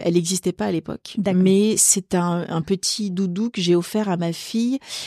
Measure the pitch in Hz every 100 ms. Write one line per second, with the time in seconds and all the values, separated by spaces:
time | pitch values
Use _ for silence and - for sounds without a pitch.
0 | - 170 170 185 - 180 208 175 160 -
1 | - - 202 185 185 190 214 220 - -
2 | 190 180 175 175 170 160 160 190 - -
3 | 208 180 190 175 233 226 175 175 170 214
4 | 208 175 170 165 - 226 240 269 - -